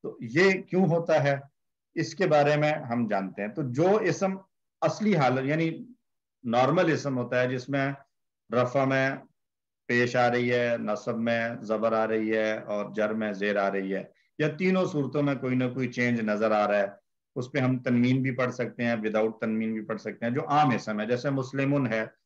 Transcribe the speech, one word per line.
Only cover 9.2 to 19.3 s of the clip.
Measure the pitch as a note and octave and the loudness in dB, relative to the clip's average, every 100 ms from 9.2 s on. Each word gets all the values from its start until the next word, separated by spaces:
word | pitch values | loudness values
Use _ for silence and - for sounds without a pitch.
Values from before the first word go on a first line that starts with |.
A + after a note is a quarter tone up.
| - _ _ _ _ _ - | -12 _ _ _ _ _ 0
पेश | A#2+ A#2+ B2 | 2 4 4
आ | A#2+ | 4
रही | B2 B2 | 2 2
है, | B2 A#2+ A#2 | 2 2 -2
नस्ब | A2 G#2 - A2+ | -2 -4 -4 -2
में | A#2 A#2 A#2 A#2+ | 0 0 -2 -6
जबर | G#2+ G#2+ A2+ | -4 0 2
आ | A2 | 0
रही | A2 A2 A2 | 0 0 0
है | A2 A2 A2 | 0 0 -2
और | A2 G#2 G2+ | -4 -6 -4
जर | G2+ G#2+ | -2 -2
में | A2 G#2+ | -2 -4
जेर | G2 G2+ G2+ | -2 -2 0
आ | G2 | 0
रही | G2 F#2+ | -2 -4
है, | G2 - _ _ - | -6 -8 _ _ -4
या | D3+ | -4
तीनों | D3+ F#3 F#3 F3 | 0 0 2 0
सूरतों | D3+ C3 D3 | -2 -2 0
में | C#3+ C3+ | -2 -2
कोई | C3 | -2
ना | B2+ B2+ | 0 -2
कोई | B2+ B2 | -2 -4
change | B2 B2 A#2+ | -2 0 0
नजर | G#2+ G#2 A2 | 0 0 2
आ | G#2+ G2+ | 2 4
रहा | G#2 | 2
है, | G2 - _ _ _ - | 0 -4 _ _ _ -10
उस | B2 | -6
पे | C#3+ | -2
हम | B2+ B2+ | 0 0
तनवीन | B2+ A#2+ B2 C3 | 0 2 4 2
भी | C3 | 0
पढ़ | B2 B2 | -2 -4
सकते | - A2 - | -2 -8 -4
हैं, | A#2+ A2+ | -2 0
without | G#2+ G#2+ A2 | 0 0 0